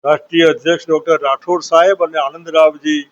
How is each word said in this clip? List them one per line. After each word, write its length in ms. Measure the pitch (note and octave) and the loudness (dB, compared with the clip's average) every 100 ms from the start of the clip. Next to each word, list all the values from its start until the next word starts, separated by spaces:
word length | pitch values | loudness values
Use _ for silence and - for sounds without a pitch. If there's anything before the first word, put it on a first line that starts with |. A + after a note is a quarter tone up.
રાષ્ટ્રીય 440 | C#3 D3+ _ E3+ E3 | 0 -2 _ 0 2
અધ્યક્ષ 400 | D#3 C#3+ E3+ - | 0 -2 -4 -2
ડોક્ટર 280 | D#3 D#3+ D#3 | -4 0 -2
રાઠોડ 380 | C#3+ C3+ - F3 | 0 -4 -4 -6
સાહેબ 420 | - E3 F3+ F#3+ | 0 2 2 0
અને 140 | E3+ D#3+ | -2 -4
આનંદરાવજી 800 | C#3 E3 E3 D#3+ D#3 D3 D3+ D3+ C#3+ | -6 -8 -4 2 2 2 -6 -6 -8